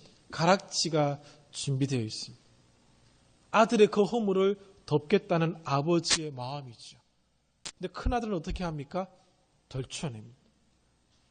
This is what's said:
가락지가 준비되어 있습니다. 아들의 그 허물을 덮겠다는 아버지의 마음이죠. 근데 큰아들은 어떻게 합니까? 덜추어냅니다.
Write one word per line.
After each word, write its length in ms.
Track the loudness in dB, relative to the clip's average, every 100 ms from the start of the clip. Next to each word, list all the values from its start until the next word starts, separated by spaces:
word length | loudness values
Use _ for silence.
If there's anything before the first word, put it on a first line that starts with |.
| -20 _ _
가락지가 880 | -2 4 4 2 -4 0 2 2 0 -12 -20 _
준비되어 480 | -10 -4 -2 0 0
있습니다. 420 | -4 -8 -14 -18 _ _ _ _ _ _ _ _ _ _ _
아들의 360 | 2 4 6 6
그 160 | 6
허물을 560 | 2 2 2 2 2 0 -8 -20 -2
덮겠다는 680 | -2 2 0 2 0 0 -2
아버지의 680 | -2 -2 2 2 2 -2 -2
마음이죠. 680 | -10 -10 -10 -14 -18 -20 -20 _ _ _ _ _ _ -18 -12
근데 80 | -12
큰아들은 480 | -6 -2 -2 -2 -4
어떻게 280 | -6 -6
합니까? 460 | -6 -6 -8 -8 -8 _ _ _ _ _ _
덜추어냅니다. 680 | -10 -10 -8 -8 -10 -16 -20 _ _ _ _ _ _ _ _ _